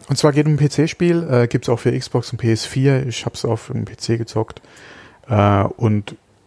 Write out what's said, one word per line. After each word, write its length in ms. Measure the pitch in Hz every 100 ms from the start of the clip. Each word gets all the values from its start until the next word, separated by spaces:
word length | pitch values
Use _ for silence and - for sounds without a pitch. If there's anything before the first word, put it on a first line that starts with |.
| -
und 100 | 139
zwar 140 | 156
geht 120 | 143 151
um 80 |
ein 40 | 147
P-C-Spiel, 680 | 147 - 160 - 175 170 170
äh, 160 | 123 120
gibt's 200 | 127 -
auch 120 | 117
für 180 | 127 131
Xbox 340 | - 127 -
und 60 | 113
P 140 | 113
S 120 | 113
vier. 440 | - 131 135 135 127
Ich 180 | 113 -
hab's 180 | -
auf 280 | 127 113 -
dem 120 | 113 107
P 120 | -
C 200 | - 117
gezockt. 440 | 113 107 113 - - - - - - - -
Äh, 360 | 107 101 101
und 520 | 101 - 117 104 104 - _ _